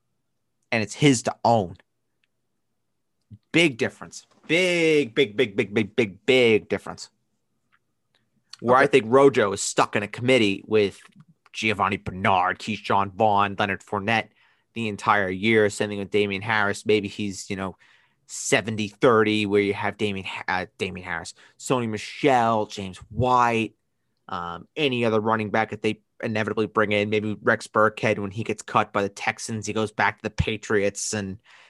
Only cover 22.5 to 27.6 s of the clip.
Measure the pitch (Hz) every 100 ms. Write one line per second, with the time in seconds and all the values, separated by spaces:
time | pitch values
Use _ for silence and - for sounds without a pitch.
22.5 | 113 107 - 95 90 - 107 127 127 120
23.5 | 113 110 - _ _ _ _ - 92 87
24.5 | 87 - - 147 123 117 110 107 110 107
25.5 | 113 107 107 110 107 _ - 117 107 107
26.5 | 104 107 - 104 104 104 107 107 101 120
27.5 | 113